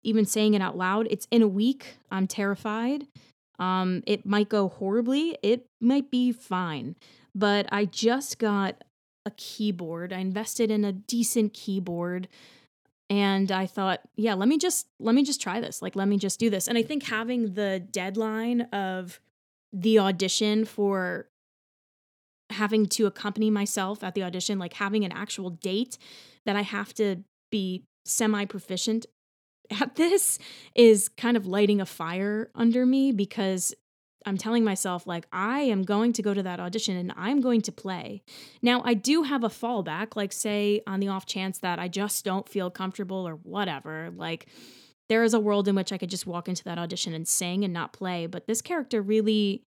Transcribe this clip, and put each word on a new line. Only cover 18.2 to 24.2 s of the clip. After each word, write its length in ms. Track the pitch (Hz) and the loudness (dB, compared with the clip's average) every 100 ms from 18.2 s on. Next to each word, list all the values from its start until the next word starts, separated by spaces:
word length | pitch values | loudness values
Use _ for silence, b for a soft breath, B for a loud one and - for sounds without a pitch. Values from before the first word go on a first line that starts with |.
| 220 220 233 240 233 | -2 -2 0 0 0
of 460 | 202 190 185 180 - _ _ _ _ _ | -4 -4 -4 -8 -16 _ _ _ _ _
the 280 | 190 220 220 | -2 6 6
audition 680 | 196 180 190 - 214 214 214 | 6 2 0 0 2 2 0
for 600 | - 202 196 180 175 - _ _ _ _ _ _ _ _ _ _ _ _ | 0 0 0 -2 -6 -10 _ _ _ _ _ _ _ _ _ _ _ _
having 380 | 208 208 220 202 | -4 0 2 2
to 180 | - 208 | 2 0
accompany 460 | - 208 202 214 | 0 -8 0 2
myself 520 | 208 202 - 190 208 | 2 0 -2 -4 -6
at 120 | 190 | -6
the 80 | 196 | -4